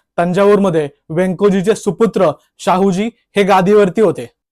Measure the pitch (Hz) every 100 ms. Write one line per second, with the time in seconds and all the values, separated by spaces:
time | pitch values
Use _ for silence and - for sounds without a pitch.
0 | _ - 175 180 202 202 196 160 143 -
1 | - 156 185 175 202 190 180 202 208 165
2 | 220 - 170 - _ - 196 180 196 180
3 | 226 - _ 202 196 190 185 208 196 196
4 | 202 135 117 _ _